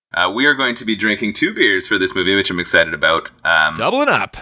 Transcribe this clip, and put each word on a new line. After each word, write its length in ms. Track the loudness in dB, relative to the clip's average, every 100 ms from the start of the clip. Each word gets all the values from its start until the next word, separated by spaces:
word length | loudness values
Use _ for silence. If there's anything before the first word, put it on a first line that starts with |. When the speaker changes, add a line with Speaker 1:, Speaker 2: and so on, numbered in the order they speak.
| _
Speaker 1:
uh, 200 | -2 0
we 100 | 2
are 100 | 0
going 200 | 2 -2
to 100 | -4
be 120 | -4 -2
drinking 380 | 0 -2 -2
two 200 | -2 -2
beers 320 | 0 2 2 0
for 100 | 0
this 160 | 0
movie, 220 | 0 0
which 160 | 0 0
I'm 80 | -2
excited 340 | 0 2 2
about. 380 | 2 0 0 -2 -6
Um, 320 | 0 2 2 0
Speaker 2:
Doubling 320 | -2 0 0
up. 280 | 0 -2 -4